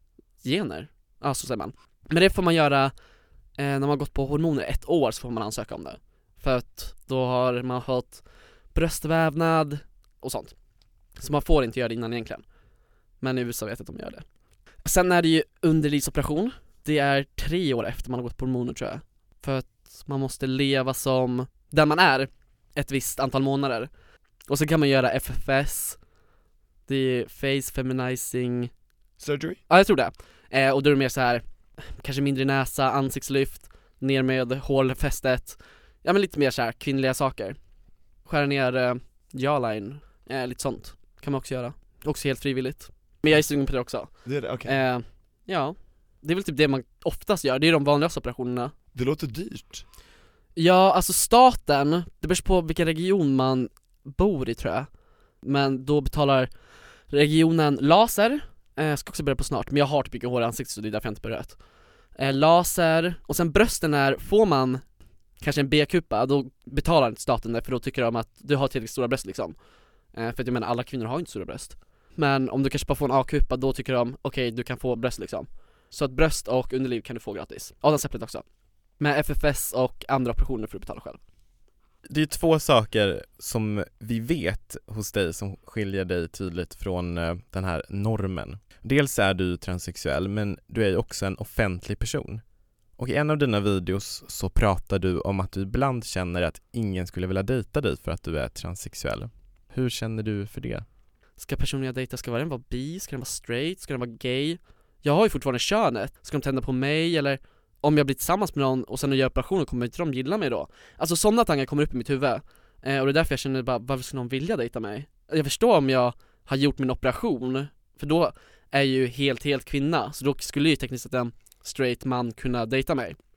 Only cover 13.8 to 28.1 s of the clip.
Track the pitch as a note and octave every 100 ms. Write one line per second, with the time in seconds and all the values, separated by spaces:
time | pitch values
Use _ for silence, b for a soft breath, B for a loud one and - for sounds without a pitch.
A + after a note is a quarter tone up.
13.8 | - - - - - _ _ _ _ b
14.8 | - F#3 F3+ F3 E3 D#3+ - _ E3 D#3+
15.8 | D3+ D3 D3 - C#3 D3+ A3+ - - _
16.8 | - D3+ C#3 C#3 C#3 - C#3+ F3 D#3+ A#2+
17.8 | A2 A2+ B2+ B2 A#2+ - C3 B2+ B2 B2
18.8 | B2+ D3+ - _ _ _ - C3+ - _
19.8 | _ - - C3+ C3+ - C3 C3 C#3 C3+
20.8 | C3 C3 C#3 C3 B2+ B2 C3 _ _ D3
21.8 | D3+ D3+ F#3 C3+ C3+ - _ _ _ -
22.8 | - C3+ - - C3+ C3+ C3+ C#3 C#3 A2+
23.8 | B2+ - b b _ _ - C#3+ D3+ D#3+
24.8 | C#3+ C3+ B2+ C3 - B2+ - C3+ C#3+ -
25.8 | - - _ _ _ _ _ _ _ _
26.8 | - C3+ C3 B2 - - C#3 C#3 - -
27.8 | B2+ C3 B2+